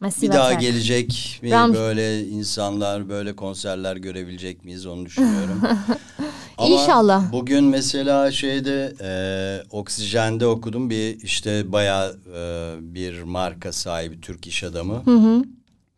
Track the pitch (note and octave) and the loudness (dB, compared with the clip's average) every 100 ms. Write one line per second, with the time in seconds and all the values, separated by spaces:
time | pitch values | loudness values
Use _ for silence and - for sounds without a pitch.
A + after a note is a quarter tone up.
0 | G3 - - C#3+ B2+ A#2+ A#2+ A#2 A2+ B2 | -6 0 4 6 6 4 2 2 2 2
1 | B2 A#2+ - - A#2+ A#3 A#3 A2 A2 A2 | 0 -4 -6 -8 2 4 6 4 2 2
2 | A2 A2 G2+ G#2+ G#2 - G2+ G2+ G2+ G2+ | 0 0 -2 -4 -4 -2 -2 0 -2 -2
3 | F#2+ G2+ G2+ G2+ G2 F#2+ G2+ F#2 F#2+ F#2 | -4 -6 -6 -6 -8 -6 -6 -4 -4 -6
4 | F#2 F#2 F2+ F2+ F#2 F2+ F2+ F#2 F#2 F2 | -8 -10 -10 -10 -10 -12 -14 -14 -10 -10
5 | F2 - B3+ G3+ F#3+ F#3 A3+ A3+ G3+ C#4 | -8 0 2 2 -2 -2 0 0 0 -6
6 | - - D4+ - - - A#3 C#4 C#4+ C4+ | -6 -10 -10 -10 -16 0 4 6 6 6
7 | G#3+ F#3+ F#3 B2 B2 C#3 C#3 C3+ C3 C#3 | 6 4 2 -2 2 4 6 4 0 -2
8 | C#3 C#3 C#3 C#3 C#3 C3+ C3 C#3 C3+ - | 2 4 4 0 -2 -2 -2 -2 -4 -8
9 | F#2+ F#2 F#2+ F#2+ F#2+ G2 - G#2 G2 - | -6 -4 -2 -2 -4 -6 -8 -10 -8 -6
10 | G#2+ A2+ A2 A2+ A#2+ A2+ A#2 A#2 B2+ A2 | -2 0 0 2 2 2 -2 -4 -2 -2
11 | A2 A2 G2+ - G#2+ G#2 F#2 G#2 G2+ G2 | -2 -6 -4 -4 0 -2 0 2 2 2
12 | F#2+ F#2+ F#2 F2 E2+ E2+ E2 E2 E2 F2 | -2 -6 -14 -10 -8 -6 -8 -10 -12 -10
13 | F2+ F2 E2+ F2+ F2+ F2 F#2 E2 F#2 E2+ | -8 -8 -8 -4 -4 -6 -10 -8 -6 -6
14 | E2 E2 - F2 F2 - F2+ E2+ F2 A2+ | -6 -12 -16 -16 -8 -6 -6 -6 -6 -2
15 | - A#3+ A3 A3+ C4+ - _ _ _ | 4 6 8 6 0 -8 _ _ _